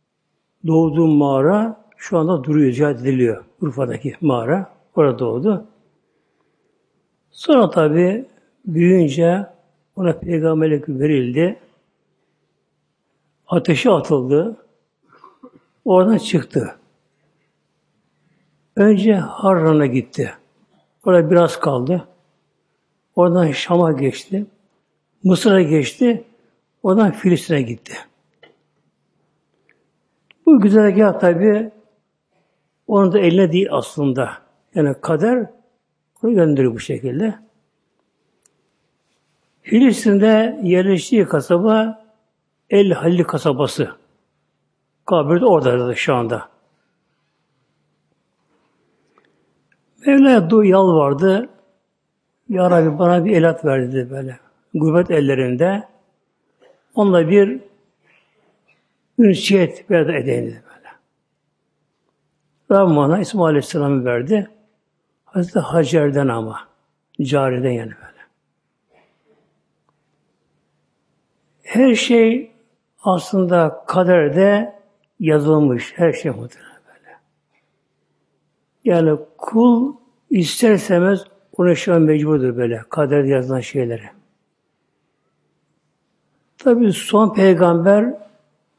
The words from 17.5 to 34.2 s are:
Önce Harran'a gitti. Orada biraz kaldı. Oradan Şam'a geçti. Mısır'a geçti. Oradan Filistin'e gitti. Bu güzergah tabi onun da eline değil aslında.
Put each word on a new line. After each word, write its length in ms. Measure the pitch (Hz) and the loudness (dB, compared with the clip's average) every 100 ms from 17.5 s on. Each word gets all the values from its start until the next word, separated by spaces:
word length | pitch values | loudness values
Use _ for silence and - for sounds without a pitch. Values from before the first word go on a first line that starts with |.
| _ _ _ _ _ _ _ _ _ _ _ _ - | _ _ _ _ _ _ _ _ _ _ _ _ 0
Önce 380 | 208 202 214 196 | 2 4 2 0
Harran'a 720 | 151 - 196 185 160 156 143 | -4 -4 0 2 2 2 2
gitti. 480 | 127 113 - 113 - _ _ _ _ _ _ - | -2 -6 -8 -10 -12 _ _ _ _ _ _ 2
Orada 260 | 180 156 | 2 4
biraz 280 | 175 170 - | 2 2 0
kaldı. 480 | - 131 127 147 - _ _ _ _ _ _ _ _ _ _ - | -4 -4 -4 -6 -8 _ _ _ _ _ _ _ _ _ _ 0
Oradan 360 | 175 175 165 | 2 2 0
Şam'a 400 | 131 - 175 165 | -4 -2 0 0
geçti. 540 | 139 139 - - 196 208 _ _ _ _ _ _ _ | -2 -4 -6 -8 -10 -10 _ _ _ _ _ _ _
Mısır'a 380 | 190 180 220 190 | 0 0 2 2
geçti. 600 | 165 156 131 - 240 226 - _ _ _ _ _ | 2 0 -2 -2 -2 -2 -6 _ _ _ _ _
Oradan 280 | 196 196 208 | -2 2 0
Filistin'e 500 | 143 185 170 - 151 | 0 0 -2 -2 -4
gitti. 320 | 120 120 - - - _ _ _ _ _ _ _ _ _ _ _ _ _ _ _ _ _ _ _ _ _ _ _ - | -4 -10 -14 -20 -20 _ _ _ _ _ _ _ _ _ _ _ _ _ _ _ _ _ _ _ _ _ _ _ 4
Bu 140 | 285 | 4
güzergah 600 | 202 214 208 190 214 - | 6 4 4 4 2 2
tabi 520 | 175 165 214 208 226 - _ _ _ _ _ _ _ _ _ _ - | 0 2 2 0 -4 -12 _ _ _ _ _ _ _ _ _ _ -2
onun 240 | 202 196 | 2 2
da 80 | 202 | 2
eline 320 | 180 180 185 | 2 2 2
değil 160 | 175 196 | 0 -2
aslında. 600 | 143 120 - 143 127 | -4 -6 -6 -4 -2